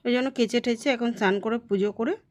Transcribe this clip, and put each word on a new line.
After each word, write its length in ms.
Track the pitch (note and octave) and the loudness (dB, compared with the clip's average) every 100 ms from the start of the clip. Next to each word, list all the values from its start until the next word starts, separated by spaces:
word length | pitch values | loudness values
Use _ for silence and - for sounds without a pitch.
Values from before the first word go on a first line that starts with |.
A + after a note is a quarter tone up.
ওই 80 | B3 | 0
জন্য 140 | B3 C4 | 0 0
কেচে 280 | C4 A3+ A#3+ | 0 0 0
টেচে 260 | B3 A3+ C#4+ | 0 -2 0
এখন 200 | A#3+ A#3 | 0 -2
স্নান 240 | A#3 G3+ C#4 | 0 0 2
করে 180 | A3+ A#3 | -2 -4
পুজো 320 | - G3+ G#3 | -2 0 0
করে 200 | G#3 A#3 G#4+ _ | -2 -4 -4 _